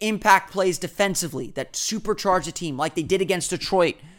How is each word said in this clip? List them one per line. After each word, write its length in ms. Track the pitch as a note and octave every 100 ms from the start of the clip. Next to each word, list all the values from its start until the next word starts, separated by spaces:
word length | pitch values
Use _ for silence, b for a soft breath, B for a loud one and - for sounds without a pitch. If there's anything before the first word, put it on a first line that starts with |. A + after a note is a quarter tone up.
impact 500 | G#3+ G#3+ G#3 F#3+ -
plays 260 | G3 F#3 E3+
defensively 720 | F3 - G3+ D#3+ E3 C3 A#2
that 200 | C3+ C3
supercharge 720 | - - A3 G#3+ G3+ G3+ F#3
the 80 | D3+
team, 240 | - E3+ C3
like 200 | D#3 -
they 60 |
did 200 | D3+ F#3+
against 280 | F3 F3+ -
Detroit 460 | F3 - F#3+ E3 - b